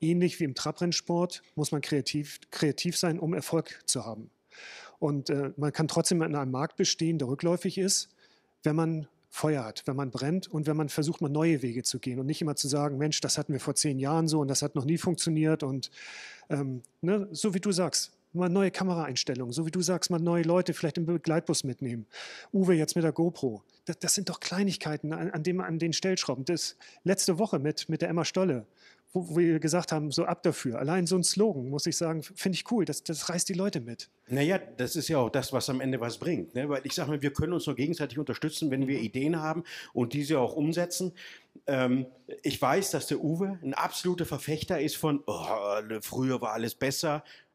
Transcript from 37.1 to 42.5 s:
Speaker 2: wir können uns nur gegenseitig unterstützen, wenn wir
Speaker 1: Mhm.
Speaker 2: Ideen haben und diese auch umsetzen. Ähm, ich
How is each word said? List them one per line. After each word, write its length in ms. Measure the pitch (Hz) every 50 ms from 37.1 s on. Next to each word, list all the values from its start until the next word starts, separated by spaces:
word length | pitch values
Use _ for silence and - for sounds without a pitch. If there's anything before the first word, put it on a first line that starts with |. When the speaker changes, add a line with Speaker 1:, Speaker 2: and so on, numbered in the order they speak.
| 151 147
Speaker 2:
wir 100 | 139 143
können 220 | 139 - 151 156 180
uns 120 | 160 -
nur 100 | 151 131
gegenseitig 440 | 117 139 156 170 - 143 139 - 151
unterstützen, 500 | 143 - 113 - - 156 156 - 160 147
wenn 160 | 127 135 135
wir 100 | 131 139
Speaker 1:
Mhm. 80 | 127 113
Speaker 2:
Ideen 360 | 107 - 127 139 151 175 160
haben 220 | 156 156 160 170 165 - - - - - -
und 180 | 123 123 117
diese 280 | 120 147 143 143 160 143
auch 140 | - - -
umsetzen. 600 | 156 147 160 160 170 175 175 - - 190 180 - - - - - - _ _ - - -
Ähm, 420 | - 139 131 127 123 127 135 127 - - - - - - - -
ich 180 | 151